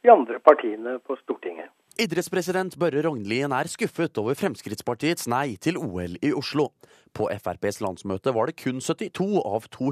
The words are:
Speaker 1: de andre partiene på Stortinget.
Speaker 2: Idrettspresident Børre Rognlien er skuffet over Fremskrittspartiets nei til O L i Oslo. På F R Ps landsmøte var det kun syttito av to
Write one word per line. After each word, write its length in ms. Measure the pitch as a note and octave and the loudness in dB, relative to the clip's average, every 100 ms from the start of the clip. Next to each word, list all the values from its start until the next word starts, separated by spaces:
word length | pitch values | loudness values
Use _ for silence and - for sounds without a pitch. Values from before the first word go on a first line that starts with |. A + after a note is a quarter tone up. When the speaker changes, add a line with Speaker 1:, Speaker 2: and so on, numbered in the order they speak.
| B3 | 8
Speaker 1:
de 60 | |
andre 240 | G3+ A#2 A#2+ | 8 6 4
partiene 600 | B2 A2+ A2+ G#2+ A#2 B2+ | 6 6 4 -4 -6 -6
på 140 | - C3 | -8 -8
Stortinget. 520 | - - - D#2+ - _ _ - | -6 -8 -8 -10 -14 _ _ -2
Speaker 2:
Idrettspresident 760 | G#3+ E3 - F#3 E3 F#3 F#3 C#3 | 0 0 -2 -2 0 -2 -2 0
Børre 220 | E3+ C#3 | 0 2
Rognlien 480 | D#3 B2+ G2+ A#2+ C#3 | 0 -2 -2 0 0
er 160 | C3 E3 | 0 -2
skuffet 480 | - A3 - E3 - | -4 -4 -2 -2 0
over 160 | G#2+ C#3 | -2 0
Fremskrittspartiets 880 | F#3+ G#2+ - G#2 - A#2 D3+ E3+ A#2+ | -2 -4 -8 -6 -6 -2 -2 -2 -2
nei 300 | B2 C#3+ G2+ | -2 -2 -4
til 200 | D#3 F3 | -4 -4
O 160 | C3 F2+ | -4 -6
L 140 | F2 F2 | -6 -2
i 80 | D3 C#3+ | -2 -2
Oslo. 300 | - D3 C#3 _ - - _ - | -2 0 -2 _ -20 -20 _ -4
På 80 | G#2+ | -4
F 160 | G#2 F#2 | -4 -6
R 80 | F2 | -4
Ps 220 | G#2 - | -4 -2
landsmøte 480 | G2+ F2 G2+ F#2+ C3+ | -6 -6 -4 -2 0
var 160 | A#2 C3 | 0 0
det 120 | - | -2
kun 160 | C3 C3 | -4 -4
syttito 420 | - D#3+ G3+ - F#3+ G3 | -2 -4 -4 -4 0 0
av 240 | - G#2 - | 0 -4 -6
to 160 | - C3 | -4 -2